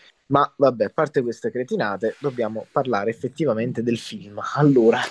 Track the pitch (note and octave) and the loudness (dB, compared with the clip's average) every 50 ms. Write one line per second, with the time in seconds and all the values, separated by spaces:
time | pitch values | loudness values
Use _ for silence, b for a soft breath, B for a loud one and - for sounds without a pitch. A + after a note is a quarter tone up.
0 | b b b b _ - C3+ C#3+ C#3+ - _ - C#3 C3 B2 A2+ G#2+ G2 - - | b b b b _ 0 2 2 2 0 _ 2 2 2 2 2 -2 -2 -2 -2
1 | D#3 C#3+ - C#3+ B2 A#2+ A2+ - - A#2+ - B2 B2+ B2+ A3 G3+ B2+ G#2 G2 F#2 | -2 -2 0 -2 -2 -2 -4 -6 -6 -6 -6 -6 -6 -4 -2 -2 -2 -2 -2 -2
2 | G#2+ A2 - - - C#3+ B2+ B2 A2+ G#2+ A2 A2 - - - D3 C#3 C3 A#2 G#2 | -4 -4 -4 -4 -6 -6 -4 -4 -4 -4 -4 -8 -10 -6 -4 -2 -2 0 -2 -2
3 | G2+ A2+ A#2 - - B2 - - D#3+ C#3+ A2 A2 A#2 B2+ C3 - A2+ A#2+ A#2 A2 | -2 -2 -4 -4 -6 -8 -6 -2 -2 0 0 0 -2 -4 -4 -4 -2 -2 -2 -2
4 | - - - G#2 F2+ G2+ G#2 G#2 G#2 - - C#3 D3 D3 C#3 B2+ A2+ A2+ G#2+ - | -4 -8 -14 -14 -14 -14 -14 -12 -10 -6 0 4 4 6 6 6 6 6 4 4
5 | - - | 0 -4